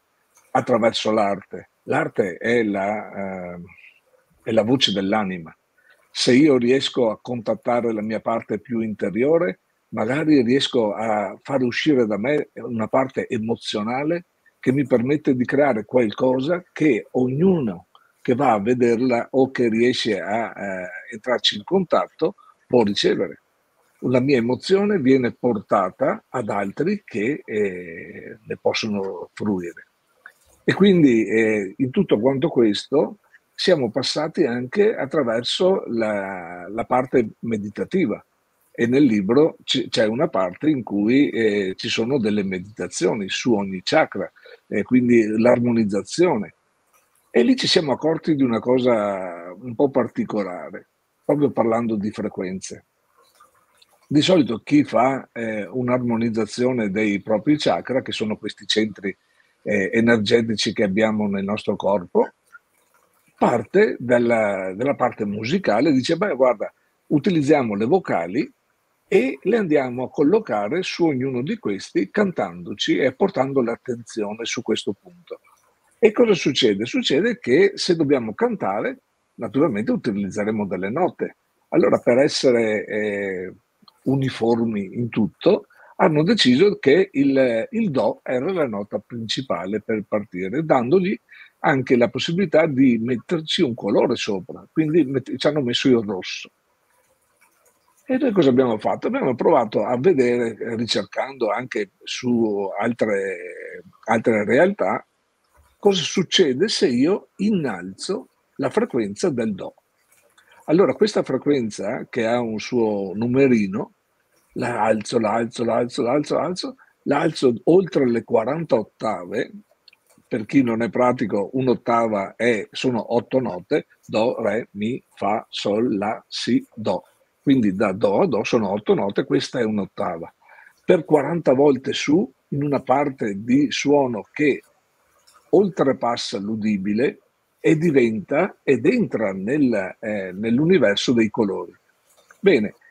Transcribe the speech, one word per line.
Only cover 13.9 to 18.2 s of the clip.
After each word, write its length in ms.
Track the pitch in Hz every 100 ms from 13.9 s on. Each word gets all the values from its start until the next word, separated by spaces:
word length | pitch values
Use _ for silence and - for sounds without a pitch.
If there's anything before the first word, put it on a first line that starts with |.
| 127 151 170 - _ _ _
che 140 | 127
mi 120 | 135 123
permette 480 | 123 123 147 151
di 120 | 123 117
creare 400 | 131 143 107 104
qualcosa 760 | 127 110 - 131 127 139 175 -
che 340 | - 156 104 -
ognuno 760 | 123 127 139 190 175 117 85 - _ _ _